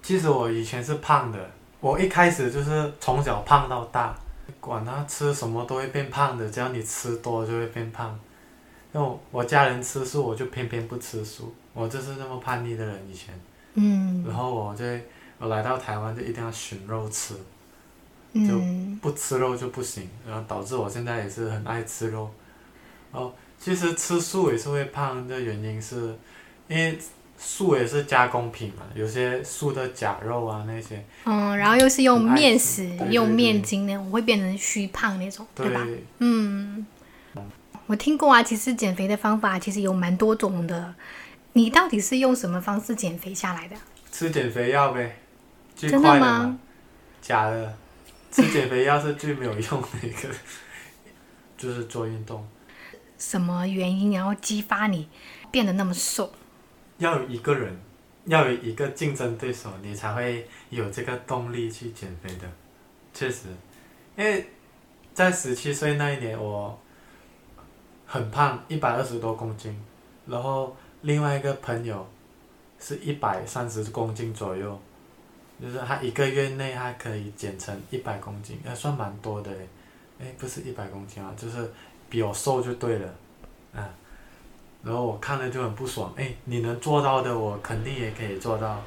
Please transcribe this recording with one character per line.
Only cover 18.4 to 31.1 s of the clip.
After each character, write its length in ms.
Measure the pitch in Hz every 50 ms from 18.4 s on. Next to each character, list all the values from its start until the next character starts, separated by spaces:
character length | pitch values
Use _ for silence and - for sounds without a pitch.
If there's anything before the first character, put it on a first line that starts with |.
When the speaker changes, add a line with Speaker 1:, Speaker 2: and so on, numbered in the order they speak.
| 214 202
Speaker 1:
就 520 | 196 190 185 180 180 180 185 196 202 214 -
不 120 | 147 143
吃 240 | - - - 131 127
肉 160 | 131 127 127
就 140 | 120 127 127
不 140 | 123 131 127
行， 260 | - - 104 95 90 98 113 -
然 80 | 113 107
后 80 | 110 107 -
导 140 | 101 101 98
致 140 | 101 131
我 120 | 123 104 101
现 160 | 101 120 120
在 180 | 120 117 113 104
也 60 | 98
是 220 | 98 113 113 110
很 140 | 107 107 104
爱 180 | 113 113 117 113
吃 240 | 110 - - 113 113
肉。 220 | 110 110 107 107 107 - - - - - - - - - - - - - - - -
哦， 200 | 123 127 139 - - - - - -
其 180 | - 185 180
实 180 | 175 175 170 170
吃 240 | 165 - - 175 170
素 300 | 170 - - 190 180 143
也 60 | 120
是 140 | 113 113 143
会 140 | 143 143 139
胖 420 | 135 - 139 143 135 127 127 127 123
的 100 | 127 127
原 240 | 127 113 104 104 107
因 180 | 110 107 107
是， 360 | 107 - 127 120 117 113 110 110 - - - - - - - - - -
因 80 | 160
为 220 | 160 165 160 156 156 - - - - - - - -
素 360 | - - - - 196 185 147
也 120 | 131 120
是 180 | 117 127 147 139
加 220 | - 139 127 123
工 260 | 123 - 123 113 113 113
品 160 | - 113 101 95
嘛， 60 | - - - -
有 140 | 107 107 110
些 340 | 107 123 127 123 127 127 -
素 300 | - - - 151 143 131
的 160 | 135 127 127
假 300 | 127 - 113 104 98 98 -
肉 220 | 110 120 120 117
啊 200 | 110 107 107 107
那 140 | 110 113 113
些。 220 | 110 - 110 101 101 -